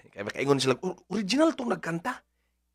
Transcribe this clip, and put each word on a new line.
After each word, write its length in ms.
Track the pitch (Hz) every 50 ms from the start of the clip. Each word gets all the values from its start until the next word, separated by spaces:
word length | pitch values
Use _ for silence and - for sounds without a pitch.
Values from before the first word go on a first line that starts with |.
| - _ -
Kaya 80 | 92 101
makaingon 340 | 104 - - 131 139 143
sila, 220 | 135 127 131 127 120
"Or-, 180 | - 185 - - _ -
original 400 | 175 214 214 180 220 277 320 330
tong 160 | 277 - 254
nagkanta." 560 | 233 190 170 - 165 165 165 - 247 254 - _ _ _ _ _ _ _ _ _ _ _